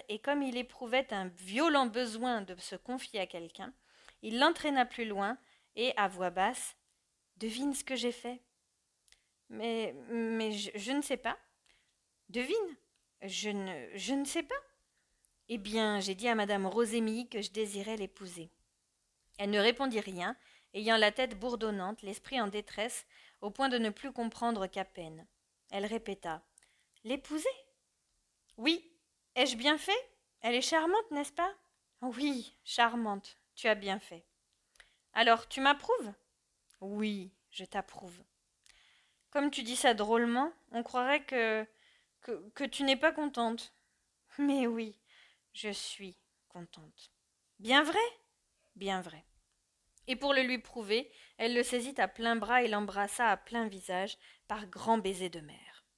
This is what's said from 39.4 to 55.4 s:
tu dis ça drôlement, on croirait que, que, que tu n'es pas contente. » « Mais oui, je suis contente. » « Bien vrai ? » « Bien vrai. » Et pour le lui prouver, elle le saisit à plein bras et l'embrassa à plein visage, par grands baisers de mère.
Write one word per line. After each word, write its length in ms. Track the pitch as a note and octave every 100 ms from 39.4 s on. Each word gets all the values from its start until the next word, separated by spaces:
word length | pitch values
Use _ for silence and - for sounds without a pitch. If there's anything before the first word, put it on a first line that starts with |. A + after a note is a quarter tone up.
| C#4+
tu 140 | C#4
dis 140 | A#3 B3+
ça 160 | C4 G#3+
drôlement, 580 | G#3 A#3 A#3 A#3+ D#4 - _
on 120 | A#3
croirait 400 | A#3+ B3 B3+ D4
que, 420 | C#4 B3+ A3+ A3 G#3+ _ _ _ _ _
que, 260 | - F#3+ G#3
que 120 | -
tu 200 | C4+ -
n'es 140 | C#4 C4+
pas 140 | D#4+
contente. » « 600 | D#4+ D4 B3 A#3 A#3 - _ _ _ _ _ _ -
Mais 300 | C#4+ C#4 A#3+
oui, 320 | A3+ A3 - _ - - _ _
je 160 | - G#3+
suis 500 | G3+ - - F#3+ - _ _ _
contente. » « 600 | F3+ E3+ - D#3 - - _ _ _ _ -
Bien 220 | G#3 C4+
vrai ? » « 160 | D4+ G4 A#4 - _ _ _ _ _ F#3
Bien 260 | G3 F#3
vrai. » 220 | F3 D#3 - _ _ _ _ _ _ _ -
Et 80 | B3+
pour 180 | C#4
le 80 | C4+
lui 160 | B3+ B3+
prouver, 540 | - A#3+ G3+ A3+ - - - -
elle 160 | A3+
le 100 | A#3+
saisit 360 | A#3+ B3 B3 C4+
à 80 | A3
plein 280 | - A#3 A3+
bras 280 | G#3 B3
et 40 | A#3+
l'embrassa 600 | G#3 G3+ G3 G3+ - A#3
à 80 | F#3+
plein 300 | - A#3 A3
visage, 500 | F#3+ - F3+ G3 - - - -
par 200 | G#3+ G3
grands 300 | - A3+ A3+
baisers 320 | F#3+ F#3 F#3
de 100 |
mère. 460 | E3+